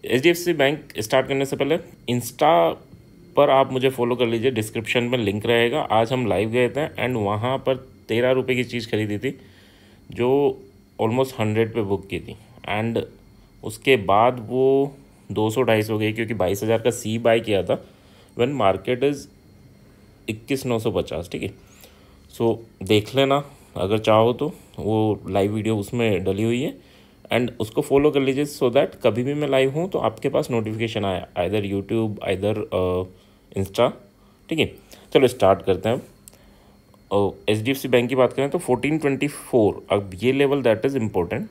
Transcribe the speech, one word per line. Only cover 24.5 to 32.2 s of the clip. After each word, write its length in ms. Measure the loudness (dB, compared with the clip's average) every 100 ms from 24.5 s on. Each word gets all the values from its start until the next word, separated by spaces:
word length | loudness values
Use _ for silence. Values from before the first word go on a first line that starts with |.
| -6 -18 -8
वो 420 | -2 0 0 -2 -2
लाइव 240 | 0 0
वीडियो 240 | 0 -2 -2
उसमें 460 | -2 -2 0 0
डली 200 | -2 -2
हुई 180 | 0 -2
है 120 | -4 -8 -20 -20 _ _ -4
and 160 | -2 -2 -4
उसको 220 | -6 -4
फॉलो 300 | 2 4 4
कर 80 | 2
लीजिए, 260 | 0 0 -4
so 240 | 0 0
that 260 | 2 0 0
कभी 200 | 0 0
भी 100 | -4
मैं 140 | -4 0
लाइव 240 | 2 2
हूँ 180 | 0 -4
तो 100 | -2
आपके 300 | -2 -2 -2
पास 220 | -2 -2
नोटिफिकेशन 540 | -2 -2 -4 -4 -4 -4
आए, 200 | -4 -6 -4
either 220 | -2 -2 -2
YouTube, 480 | -4 -2 -2 -2 -4